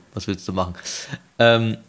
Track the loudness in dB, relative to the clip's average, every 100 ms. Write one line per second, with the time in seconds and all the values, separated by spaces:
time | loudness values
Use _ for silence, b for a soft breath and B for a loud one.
0 | _ -10 -6 -6 -4 -4 -4 -6 B B
1 | B -14 _ 4 6 6 2 -4